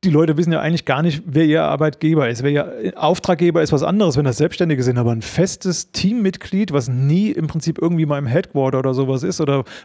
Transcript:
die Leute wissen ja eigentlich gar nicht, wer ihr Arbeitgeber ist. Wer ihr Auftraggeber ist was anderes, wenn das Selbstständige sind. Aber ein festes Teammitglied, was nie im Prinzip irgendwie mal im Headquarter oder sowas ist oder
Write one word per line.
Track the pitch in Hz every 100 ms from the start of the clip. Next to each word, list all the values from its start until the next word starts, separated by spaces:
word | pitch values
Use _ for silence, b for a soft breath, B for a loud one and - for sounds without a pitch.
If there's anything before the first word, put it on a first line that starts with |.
die | 190
Leute | 151 160 151
wissen | 175
ja | 156
eigentlich | 151 170 -
gar | 135
nicht, | 170 147 170
wer | 147 156
ihr | 156
Arbeitgeber | 151 139 156 - 156 156 120
ist. | 117
Wer | 139
ihr | 143 147 123 110 -
Auftraggeber | 156 185 - 170 175 165
ist | 151
was | 143
anderes, | - 202 180 127
wenn | 139
das | 117
Selbstständige | 147 - 175 135
sind. | 123 123
Aber | 120
ein | 113
festes | - - 190 - 185 165 -
Teammitglied, | - 185 240 190 - - 190 202
was | 143 123
nie | 127 139 175 214
im | - 156
Prinzip | 160 165 -
irgendwie | 170 165 151
mal | 143
im | 131
Headquarter | 151 - 143 131 131
oder | 131
sowas | 131 135 131
ist | 175 -
oder | 147 139 B B